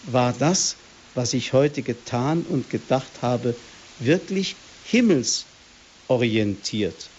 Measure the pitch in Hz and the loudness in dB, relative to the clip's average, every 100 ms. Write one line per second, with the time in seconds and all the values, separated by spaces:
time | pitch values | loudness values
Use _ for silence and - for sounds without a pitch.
0 | - 123 123 120 143 190 - - - - | 0 2 2 2 0 2 -2 -6 -18 -20
1 | - - 120 127 - 131 147 143 123 117 | -10 -4 -2 -2 0 2 2 0 -6 -8
2 | - 120 131 165 - 139 113 110 - 131 | -6 -4 -2 -2 -2 -4 -4 -6 -2 -2
3 | - - 123 123 123 117 - - - - | -2 -6 -2 0 -2 -4 -10 -20 -20 -6
4 | 120 175 - 190 190 - - - - 233 | 2 2 2 -4 -4 -8 -18 -20 0 2
5 | 233 147 113 - - - - - - - | 4 4 2 -4 -6 -20 -20 -20 -20 -20
6 | - 127 120 110 104 98 - 107 95 - | 0 2 2 2 0 -2 -6 -2 -4 -4
7 | - | -20